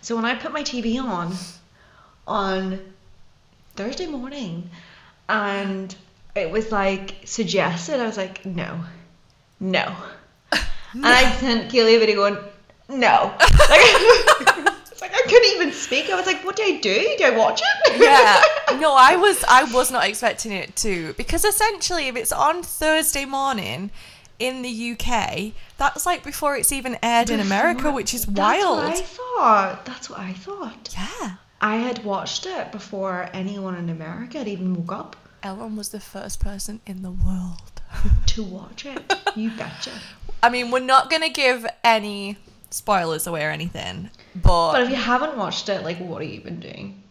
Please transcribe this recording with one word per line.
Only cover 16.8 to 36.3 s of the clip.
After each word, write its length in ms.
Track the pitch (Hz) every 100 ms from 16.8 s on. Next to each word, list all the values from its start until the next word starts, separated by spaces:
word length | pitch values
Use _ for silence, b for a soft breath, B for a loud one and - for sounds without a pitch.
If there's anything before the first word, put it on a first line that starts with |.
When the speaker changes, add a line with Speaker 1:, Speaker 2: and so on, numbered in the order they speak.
Speaker 1:
do? 340 | 214 202 415 571
Do 60 |
I 60 | 311 226
watch 240 | 220 -
it?" 400 | 698 807 659 -
<laughs> 0 |
Speaker 2:
Yeah. 400 | 466 277 214 202 - 622 - 269
No, 140 | 311 269
I 180 | 262 359
was, 280 | 403 381 -
I 180 | 254
was 260 | 285 240 -
not 180 | 254 180
expecting 440 | 208 233 - 226
it 220 | 196 - -
to, 360 | - 180 160 -
because 260 | - 330
essentially 640 | 415 - 440 403 - 349 269
if 80 | 240
it's 160 | -
on 300 | - 285 339
Thursday 640 | 339 - 311 311 311 285 277
morning 640 | 269 269 240 180 123 202 B B B B -
in 240 | 247 262
the 60 | 247
U 240 | 226 233 240
K, 560 | - 240 190 131 208 - b -
that's, 280 | 285 294 -
like, 160 | 349
before 320 | 277 285 294 277
it's 140 | -
even 240 | 277 254 233
aired 260 | 233 233 233
in 120 | 226
America, 380 | 196 196 302 339
Speaker 1:
Before, 100 | 302
Speaker 2:
which 220 | 269 202
is 100 | 247
Speaker 1:
that's 380 | - 202 202 302
what 120 | 392 294
Speaker 2:
wild. 160 | 294
Speaker 1:
I 60 | 349
thought. 840 | 370 - 508 480 269 214 190 185
That's 240 | - 247 -
what 120 | -
I 120 | 185
thought. 600 | 185 - 403 277 - - 185
Speaker 2:
Yeah. 360 | 190 415 269 185 _ _
Speaker 1:
I 160 | 208 220
had 280 | 247 233
watched 420 | 208 196 - - 359
it 240 | 349 -
before 560 | 208 - 202 190 180 180
anyone 420 | 190 190 202 190
in 140 | 180 170
America 480 | 165 160 175 247 311
had 80 | 220
even 260 | 196 185 180
woke 160 | 170
up. 240 | 196 - - _ _
Speaker 2:
Ellen 320 | 196 196 226 214
was 120 | 208
the 80 | 208
first 380 | - 196 202